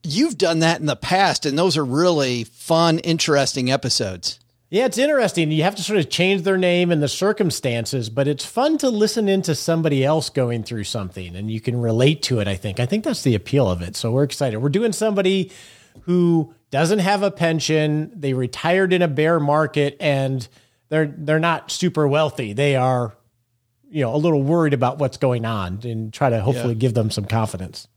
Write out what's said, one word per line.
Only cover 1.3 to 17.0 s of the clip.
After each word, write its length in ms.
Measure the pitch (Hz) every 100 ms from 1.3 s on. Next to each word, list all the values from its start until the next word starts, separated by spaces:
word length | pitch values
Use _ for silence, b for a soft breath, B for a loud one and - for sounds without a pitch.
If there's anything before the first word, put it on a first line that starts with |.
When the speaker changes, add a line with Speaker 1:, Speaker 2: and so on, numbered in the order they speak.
| 135 151
Speaker 1:
and 100 | 139
those 200 | 185 160
are 60 |
really 600 | 135 135 180 160 131 123
fun, 560 | 113 - - 165 170 160
interesting 720 | 170 165 - 143 135 135 127
episodes. 680 | 135 127 - 104 90 - - _ _ _
Speaker 2:
Yeah, 160 | 185 254
it's 140 | 220
interesting. 520 | 285 285 214 175 156
You 120 | 156
have 120 | 175 208
to 60 |
sort 140 | 175 208
of 140 | 147
change 320 | - 185 196
their 140 | 175 190
name 340 | 180 175 175
and 100 | 160
the 60 | 147
circumstances, 1040 | - 196 214 185 - 131 117 110 135 110
but 160 | 113 139
it's 180 | 143 -
fun 320 | - 285 311
to 120 | 269
listen 360 | 214 214 - 202
into 280 | 196 180 139
somebody 500 | - 165 160 143 131
else 240 | 156 -
going 320 | - 123 120
through 220 | 104 117
something, 520 | 101 117 92 98 90 87
and 140 | 107
you 100 | 110
can 220 | 127 120
relate 400 | 120 113 131 156
to 160 | - 120
it, 80 | 101
I 80 | 95
think. 240 | 104 92
I 60 | 120
think 180 | 214
that's 200 | 294 226
the 100 | 139
appeal 340 | 107 - 147 110
of 140 | 87
it. 140 | 87 -
So 160 | 117
we're 100 | 123
excited. 380 | 143 - 135 107
We're 100 | 139
doing 240 | 185 226
somebody 580 | - 220 202 185 190 185 B B B B B
who 520 | - 180 175 165 147 _ _
doesn't 300 | 135 165
have 240 | 208